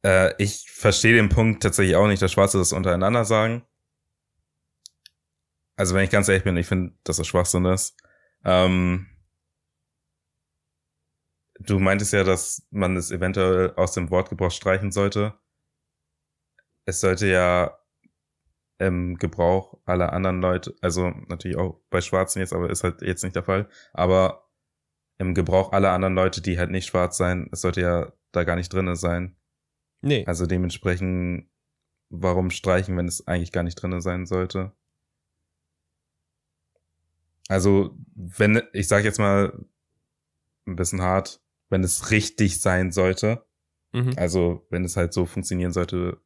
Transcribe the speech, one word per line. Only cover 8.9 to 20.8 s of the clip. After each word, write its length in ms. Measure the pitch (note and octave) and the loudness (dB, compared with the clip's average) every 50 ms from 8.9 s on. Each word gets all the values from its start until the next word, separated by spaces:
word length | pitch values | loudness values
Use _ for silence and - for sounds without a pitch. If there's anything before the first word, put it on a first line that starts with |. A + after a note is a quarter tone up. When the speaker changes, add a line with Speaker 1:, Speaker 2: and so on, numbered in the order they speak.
| F2+ F#2 F#2 - - _ _ _ _ _ _ _ _ _ _ _ _ _ _ _ _ _ _ _ _ _ _ _ _ _ _ _ _ _ _ _ _ _ _ _ _ _ _ _ _ _ _ _ _ _ _ _ _ - | 0 -2 -6 -12 -20 _ _ _ _ _ _ _ _ _ _ _ _ _ _ _ _ _ _ _ _ _ _ _ _ _ _ _ _ _ _ _ _ _ _ _ _ _ _ _ _ _ _ _ _ _ _ _ _ -16
Speaker 1:
du 180 | G2+ - G2+ F#2+ | -2 0 2 4
meintest 340 | G2 F#2+ G2 G2+ G#2 G2+ | 4 4 2 2 0 0
ja, 120 | - G2+ F#2+ | 2 2 4
dass 420 | F#2+ F#2 F2+ - - - - _ _ | 4 2 0 0 -6 -8 -10 _ _
man 260 | - G2+ F#2+ F#2 F#2 | -4 -2 -2 0 0
es 160 | F2+ F2 - | -2 -4 -6
eventuell 600 | G2+ F2 F#2 F#2 F#2+ G2 F#2 F#2 F#2 F2+ F#2 F2+ - | -6 -4 -4 -2 0 0 2 2 2 2 2 0 0
aus 160 | - F#2 F2+ | -2 -2 -2
dem 180 | - F#2 F2+ D#2+ | 0 -4 -4 0
Wortgebrauch 400 | F2+ F2+ F#2+ - - - F#2+ F2 | 0 -2 -2 -2 -4 -4 -4 -4
streichen 400 | - - - F#2+ F#2+ F#2+ G#2 G2 | -4 -2 -2 -2 0 0 -2 -4
sollte. 440 | - G2+ G2 G2+ - G#2 G#2 G#2+ G#2 _ _ _ _ _ _ _ _ _ _ _ _ _ _ _ _ _ _ _ _ _ _ _ _ _ _ _ _ _ _ | -2 -2 -2 0 0 -2 -4 -4 -6 _ _ _ _ _ _ _ _ _ _ _ _ _ _ _ _ _ _ _ _ _ _ _ _ _ _ _ _ _ _
Es 160 | - F2+ - | -6 -4 0
sollte 260 | - F#2+ F#2 F2 G#2 F#2+ | 0 0 2 2 2 2
ja 500 | F#2 F#2 F2+ F2+ F2+ F2+ F2 - - _ _ _ _ _ _ _ _ _ _ _ _ _ _ _ _ _ _ _ _ _ | 4 4 4 4 4 2 0 -2 -4 _ _ _ _ _ _ _ _ _ _ _ _ _ _ _ _ _ _ _ _ _
im 380 | F#2+ F#2+ F2+ F2+ F2+ F2 F2 E2+ | -2 -2 0 -2 -4 -4 -4 -4
Gebrauch 600 | - E2 - - F2 F2 F#2 F#2+ F#2+ _ - _ _ | -6 -6 -2 0 2 2 2 2 -2 _ -20 _ _
aller 260 | - F2+ F2+ F2 E2+ | -2 0 0 0 0
anderen 280 | - F#2 F#2+ F#2 F#2 F2+ | 0 -2 -2 0 0 0
Leute, 340 | F2+ F2+ F2+ F2+ - - - _ | 0 0 0 -2 -4 -8 -12 _